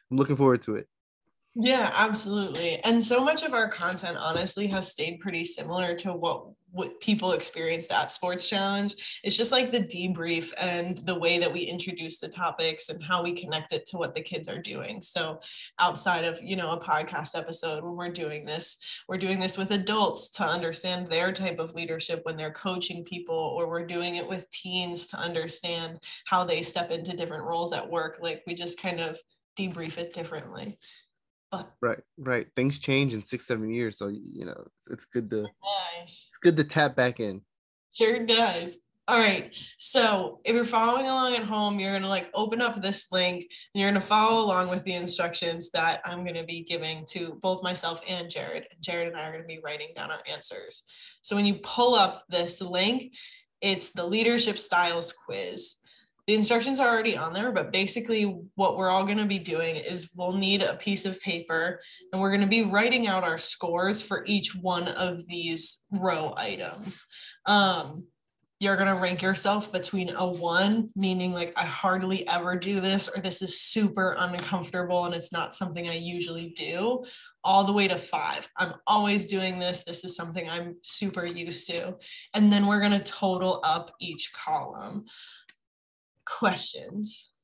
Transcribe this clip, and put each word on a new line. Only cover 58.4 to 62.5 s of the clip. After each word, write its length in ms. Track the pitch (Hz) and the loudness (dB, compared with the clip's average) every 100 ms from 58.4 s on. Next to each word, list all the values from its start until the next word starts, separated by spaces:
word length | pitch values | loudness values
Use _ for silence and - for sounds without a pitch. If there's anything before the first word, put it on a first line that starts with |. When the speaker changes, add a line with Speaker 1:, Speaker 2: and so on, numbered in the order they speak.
| 170 - | -8 2
Speaker 2:
what 220 | 190 - | 2 4
we're 120 | 185 | 4
all 160 | 190 202 | 4 4
gonna 200 | 208 208 | 2 2
be 140 | 196 | 0
doing 380 | 170 160 165 156 | -2 -2 0 -2
is 340 | - 180 - | -4 -6 -8
we'll 200 | 175 180 | -4 -2
need 280 | 190 196 196 | 0 2 4
a 140 | 185 - | 2 -2
piece 300 | - 196 196 | -2 0 -2
of 160 | 185 | -4
paper 580 | 196 170 170 160 175 180 - - - | -4 -4 -2 0 0 -4 -12 -20 -6
and 100 | 190 | 0
we're 120 | 190 | 2
gonna 120 | 202 | 4
be 180 | 202 | 6